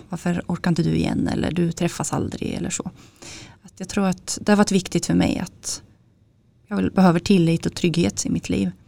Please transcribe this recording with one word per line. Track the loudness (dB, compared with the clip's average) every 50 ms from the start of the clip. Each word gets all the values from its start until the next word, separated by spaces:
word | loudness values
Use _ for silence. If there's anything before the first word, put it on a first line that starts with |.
| -8 -10
varför | -10 -6 -2 -2 -2 -2 -2
orkar | -4 -4 -2 0 2
inte | 2 2 2
du | 2 2
igen, | 0 0 0 0 0 0 0
eller | 0 -2 -2 -2 0
du | 0 0 0 0
träffas | -2 -2 -2 -2 -4 -6 -4 -4
aldrig | -4 -4 -4 -6 -6 -6 -6 -6
eller | -6 -6 -6
så. | -6 -6 -8 -10 -12 -14 -18 -20 _ _ -20 -18 -18 -18 -18 -20 -20 -20 -20
Att | -20 -16
jag | -14 -12 -6
tror | -2 0 0
att | 0 0 -2 -4 -8 -10 -4
det | 0 2 2
har |
varit | 4 4 2 2
viktigt | 0 0 0 -2 -2 0
för | 0 2
mig | 2 2 2 0 -2
att | -6 -8 -12 -12 -12 -10 -10 -10 -12 -18 _ _ _ _ _ _ _ _ _ _ _ _ _ _ _ -6
jag | -2
vill, | -2 -2 2
behöver | 4 6 6 6 6 4
tillit | 4 4 4 6 6 4 2 0 -2
och | -4 -2
trygghet | 0 0 0 2 2 2 0 0 -2 -4
i | -2
mitt | -4 -4 -2 -2
liv. | -2 0 0 -2 -4 -6 _